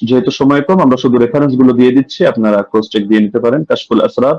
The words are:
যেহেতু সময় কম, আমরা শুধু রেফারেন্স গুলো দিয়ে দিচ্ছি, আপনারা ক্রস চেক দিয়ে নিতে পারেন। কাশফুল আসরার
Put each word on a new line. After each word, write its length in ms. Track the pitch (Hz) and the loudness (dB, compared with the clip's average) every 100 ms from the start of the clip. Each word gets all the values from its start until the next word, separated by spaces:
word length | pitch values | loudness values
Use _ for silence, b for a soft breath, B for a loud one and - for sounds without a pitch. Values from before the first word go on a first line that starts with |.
যেহেতু 260 | 117 127 127 | -2 0 0
সময় 300 | - 135 143 | 0 0 0
কম, 200 | 143 185 | 0 0
আমরা 160 | 139 127 | 2 0
শুধু 220 | 131 120 | 0 0
রেফারেন্স 360 | 120 147 143 | 0 0 0
গুলো 180 | 127 127 | 2 2
দিয়ে 180 | 120 123 | 4 2
দিচ্ছি, 360 | 131 131 - 170 | 2 -2 -2 -2
আপনারা 360 | 117 110 101 | 0 0 0
ক্রস 260 | 101 110 110 | -2 -4 -2
চেক 160 | 110 101 | -4 0
দিয়ে 120 | 110 | 0
নিতে 200 | 104 113 | 0 -2
পারেন। 240 | 117 143 | -2 -2
কাশফুল 360 | 160 120 - 156 | -2 -6 -2 -2
আসরার 340 | 131 - 131 | -2 0 -2